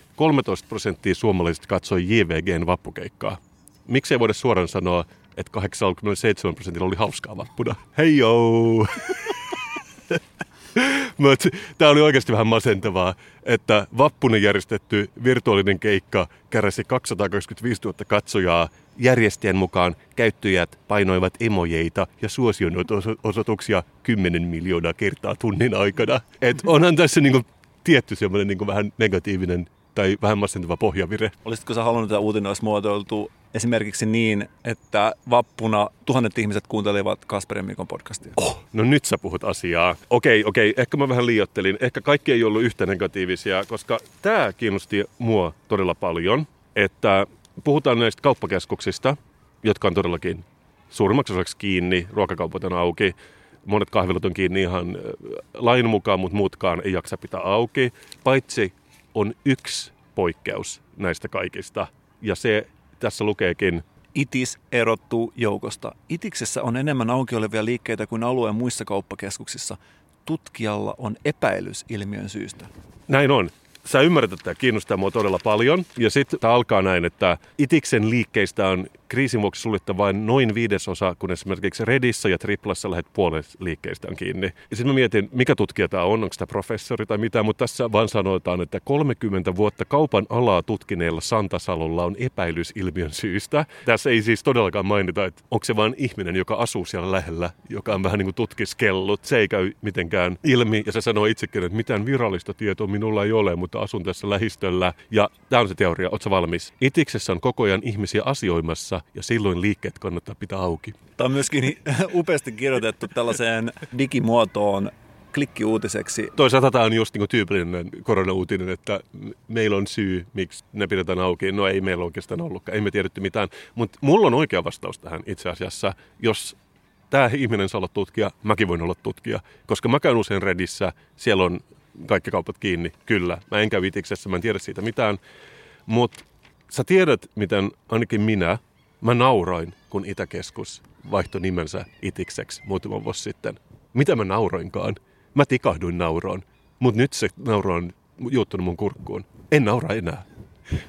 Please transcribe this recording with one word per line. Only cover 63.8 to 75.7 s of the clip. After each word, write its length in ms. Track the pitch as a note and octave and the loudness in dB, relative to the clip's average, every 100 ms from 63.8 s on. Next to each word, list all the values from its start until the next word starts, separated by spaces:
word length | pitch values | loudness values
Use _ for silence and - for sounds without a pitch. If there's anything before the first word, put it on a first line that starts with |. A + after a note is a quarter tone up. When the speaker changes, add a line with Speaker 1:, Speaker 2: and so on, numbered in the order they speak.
| - _ _ | -6 _ _
Speaker 2:
Itis 440 | - C3+ C3 B2+ - _ | -4 -2 -2 -4 -8 _
erottuu 600 | B2 A2+ A2+ - A#2 A#2 B2 | 0 0 -2 -2 -4 -4 -2
joukosta. 580 | A2 G2+ A2 - A2 - - | -2 -2 -6 -10 -14 -14 -10
Itiksessä 540 | E3 G#3 - A#2 - | -8 -8 -8 -6 -4
on 140 | B2+ B2 | -4 -2
enemmän 340 | D3 C3+ A2+ | -2 -2 0
auki 240 | B2+ B2 A#2 | -2 -2 -2
olevia 280 | G#2+ A2 | -2 -2
liikkeitä 420 | A2 B2 - G#2+ G#2+ | -2 -4 -4 -6 -6
kuin 180 | A2+ | -4
alueen 300 | A#2+ B2+ A2 | -2 0 0
muissa 300 | G#2+ B2 - | -2 -4 -6
kauppakeskuksissa. 920 | G#2+ G2 - G2+ G2 - - - - G2 _ _ _ _ | -4 -6 -6 -10 -10 -10 -12 -12 -10 -12 _ _ _ _
Tutkijalla 720 | - D#3+ - - A2 G#2 G#2 G#2 | -8 -8 -8 -6 -4 -2 -6 -6
on 180 | A#2+ A2 | -8 -4
epäilys 600 | D3 - G#2+ F#2+ F#2+ G2 - | -4 0 0 0 -6 -12 -10
ilmiön 400 | G#2+ G2+ G2+ G2 | -8 -8 -8 -10
syystä. 380 | G#2 G2 - - - - - - | -10 -12 -14 -20 -20 -20 -16 0
Speaker 1:
Näin 220 | C#3 C#3 | 2 4
on. 200 | C3 E2+ - _ - - | 2 0 -8 _ -20 0
Sä 120 | C3 | 4
ymmärrät, 320 | D#3+ D#3+ A2 | 6 4 2
että 120 | F#2 | -2
tää 100 | F2+ | -10
kiinnostaa 420 | E2+ B2+ G#2+ - G2 | -2 0 0 0 -2
mua 140 | G2 | 0
todella 280 | A2+ G2+ F#2 | 0 0 0
paljon. 400 | A2+ G#2+ B2 | 2 2 4